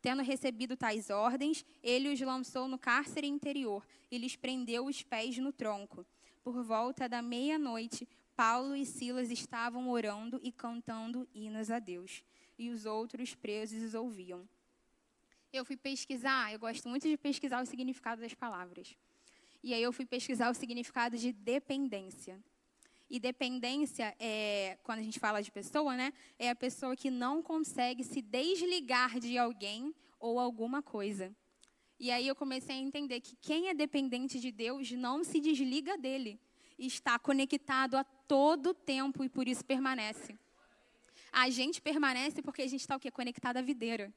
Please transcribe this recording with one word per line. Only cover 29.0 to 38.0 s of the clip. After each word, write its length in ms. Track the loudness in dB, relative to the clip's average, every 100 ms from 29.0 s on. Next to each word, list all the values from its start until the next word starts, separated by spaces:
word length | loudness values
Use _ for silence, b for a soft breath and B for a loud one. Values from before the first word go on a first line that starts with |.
| 4 0
de 200 | 0 2
alguém 560 | 2 0 -6 -6 -6 -8 b b
ou 180 | -2 0
alguma 440 | 0 0 -2 -2
coisa. 520 | -4 -4 -2 -2 -6 -10 _ _ -20 b b b
E 120 | -2
aí 180 | 0 0
eu 80 | 0
comecei 400 | -2 -4 -4 -4
a 20 |
entender 420 | -4 -4 -4 -4
que 140 | -8 -16
quem 320 | -2 0 2
é 60 |
dependente 640 | 2 2 2 2 0 -2 -2
de 140 | -4
Deus 400 | -2 -4 -2 -4
não 320 | -2 0 0
se 160 | 2 2
desliga 560 | 4 4 4 2 0 -2
dele. 420 | 0 -2 -4 -8 b b b b
Está 400 | -6 -2 2 4
conectado 800 | 6 4 6 2 2 4 6
a 80 | 4